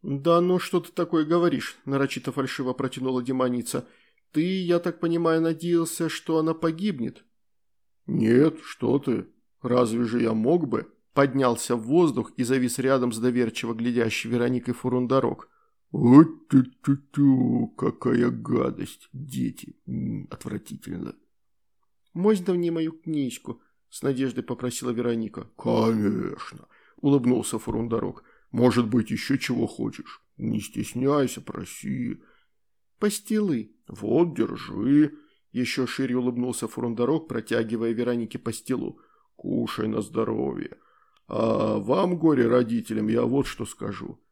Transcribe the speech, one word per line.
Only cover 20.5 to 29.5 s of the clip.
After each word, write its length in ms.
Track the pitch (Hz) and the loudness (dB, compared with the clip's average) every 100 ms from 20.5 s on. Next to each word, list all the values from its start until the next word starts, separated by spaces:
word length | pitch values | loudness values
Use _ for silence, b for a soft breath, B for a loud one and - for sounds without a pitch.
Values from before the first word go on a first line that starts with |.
| 104 - - - 87 - - _ _ _ _ _ _ _ _ _ | -10 -10 -16 -12 -10 -10 -14 _ _ _ _ _ _ _ _ _
«Можно 420 | 165 196 214 180 180 | 0 2 2 2 0
мне 160 | 170 | 0
мою 220 | 165 160 | -2 -4
книжку?» 680 | 160 - 156 131 - - 120 b b _ | -6 -6 -2 -2 -6 -12 -14 b b _
с 120 | - | -6
надеждой 420 | 135 131 135 123 | -4 -2 -2 -4
попросила 460 | - 123 123 120 123 | -8 -6 -6 -6 -6
Вероника. 580 | 117 120 117 113 - - - | -2 -2 -2 -4 -10 -16 -8
«Конечно», 1120 | 117 113 113 110 104 92 - - - - - b b b | 0 2 2 2 0 0 -4 -10 -14 -18 -20 b b b
улыбнулся 600 | 143 139 123 123 107 113 | 2 4 4 2 0 -6
Фурундарок. 640 | - 113 117 113 104 - b b b | -4 -4 -2 -2 -4 -8 b b b
«Может 360 | 120 123 117 113 | 2 4 4 2
быть, 240 | 120 107 | 0 0
ещё 260 | 107 - 135 | -4 -2 -2
чего 300 | - | -2